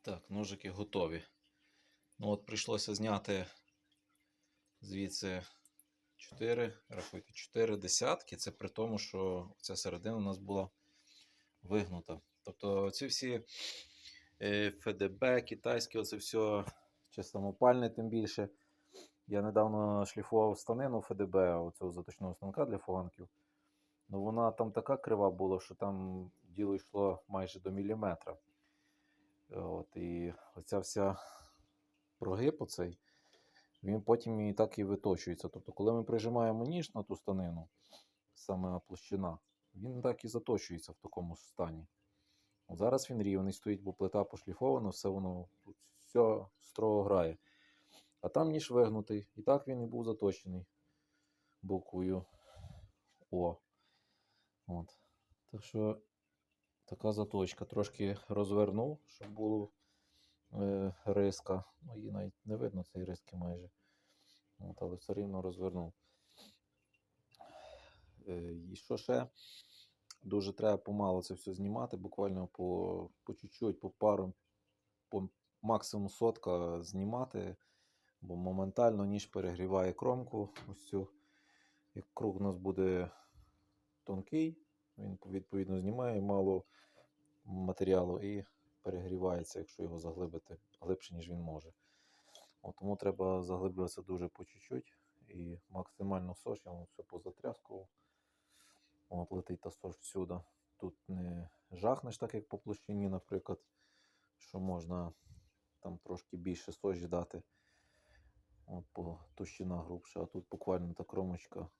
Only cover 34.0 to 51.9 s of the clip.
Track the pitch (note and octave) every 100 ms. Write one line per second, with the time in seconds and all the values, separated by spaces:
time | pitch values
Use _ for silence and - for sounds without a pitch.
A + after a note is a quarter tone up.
34 | G#2 A#2 A2+ A2 G#2+ G2+ A2 - G2 G2+
35 | G#2 F2+ - F2 F2 - - - G#2 A#2
36 | G#2+ A#2 A2 A#2+ A2+ A2 B2 F3 D#3 G#2+
37 | G2+ F#2+ - F#2+ F2 E2+ E2 _ _ -
38 | _ _ _ - - F#2 F#2 F2+ _ F2+
39 | - G2 F#2 E2 _ _ _ F#2+ A2+ B2
40 | B2 A2+ A#2 A2+ A2 A2 - E2+ - D#2+
41 | - - F2 E2+ - - E2+ D#2+ D#2+ _
42 | _ _ _ _ _ _ - F2 A2 C3
43 | - B2 G2+ F#2+ F#2+ F#2+ A2 G2 G2 F#2
44 | F#2+ G#2 G2 A2 - F2+ C3 C3 G#2 -
45 | G2 F#2+ F#2 F2+ F2 _ - - - _
46 | - A#2+ A2+ A2 G2 _ - - A2 G#2+
47 | G2+ G2 E2 D#2+ _ _ _ _ _ -
48 | _ _ - - D#3+ D#3 - B2 A2+ A2
49 | G#2 G#2+ G2+ - G#2+ C#3 C3+ B2+ A#2 A#2+
50 | A2+ G#2+ G2+ F#2 F#2 F#2 F2+ _ _ _
51 | _ _ _ _ _ _ F#2+ F#2+ -